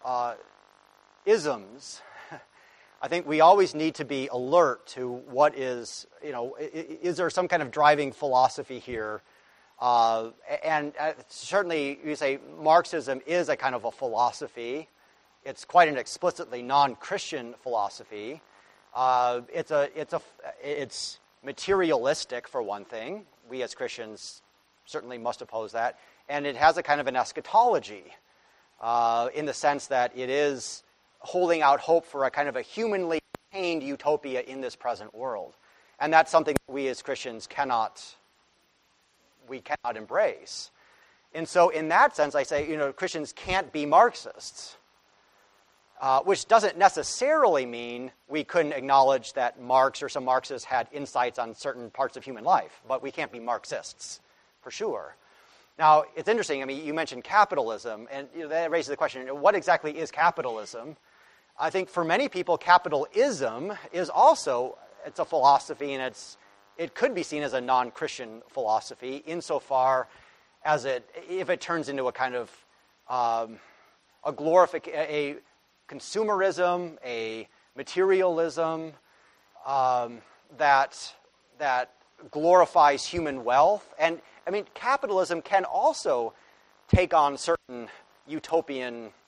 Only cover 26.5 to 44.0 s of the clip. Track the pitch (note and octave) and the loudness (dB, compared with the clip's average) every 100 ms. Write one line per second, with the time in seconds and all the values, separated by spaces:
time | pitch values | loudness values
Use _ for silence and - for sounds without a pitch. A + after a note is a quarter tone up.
26.5 | B2 D3+ E3+ E3 D3 C3+ B2+ A#2 - - | 4 4 4 0 0 0 -2 -2 -6 0
27.5 | G#3 B3 F#3 - G#2 - - _ _ _ | 4 4 2 -2 -18 -20 -20 _ _ _
28.5 | _ _ _ A2+ A#2 A#2 A#2 B2 C#3+ D3+ | _ _ _ -2 2 2 2 -2 -4 -6
29.5 | B2+ D3+ C#3+ - C3 B2 B2+ B2+ C3+ D3 | -2 0 0 -2 0 0 -2 -4 0 0
30.5 | C3+ - - _ _ _ _ - F3+ F3+ | -2 -8 -14 _ _ _ _ -6 -2 2
31.5 | E3+ D3 C#3 - E3 - C#3+ C3 C3+ D3 | 4 4 4 4 2 2 -2 -2 0 -4
32.5 | C3+ A2+ - A3+ G3+ F3 D#3+ _ - _ | -4 -8 -4 -2 -2 -2 -4 _ -16 _
33.5 | G3 F3+ E3 C3+ C#3 C#3+ D3+ D3 C3 B2 | -6 -4 -4 -4 -4 -2 -2 -2 -8 -8
34.5 | C3 C3 - B2 A2+ G#2+ G#2+ B2+ A2 D#2+ | -10 -10 -8 -8 -8 -10 -12 -8 -8 -10
35.5 | _ _ _ _ _ D3 D#3+ E3 E3 D3+ | _ _ _ _ _ 2 4 6 4 2
36.5 | C#3+ _ C3+ C3+ B2 - C3 C3 A2+ - | -4 _ -6 -6 -6 -8 -8 -8 -12 -14
37.5 | - C#3 A#2+ A2 - - - _ _ _ | -6 -2 -2 -4 -8 -20 -20 _ _ _
38.5 | _ _ _ _ _ _ _ _ _ B2+ | _ _ _ _ _ _ _ _ _ -16
39.5 | C3 - D3 B2 A2 A2 D3+ G#3 F#2+ - | -16 -10 -8 -6 -8 -4 0 0 -2 -12
40.5 | - - _ _ _ _ _ _ D#3 D#3+ | -14 -14 _ _ _ _ _ _ -10 -2
41.5 | F3+ F3 D#3 D#3 F3 C4+ - D3 C#3+ C3+ | 4 4 4 0 4 4 4 0 0 -2
42.5 | D3+ D3+ D#3 C#3+ C3+ F#3 E3 D3 - - | -2 -2 -2 -4 -4 -6 -6 -10 -12 -4
43.5 | F#3 - D#3 D3 D#3+ | -4 -2 -6 4 6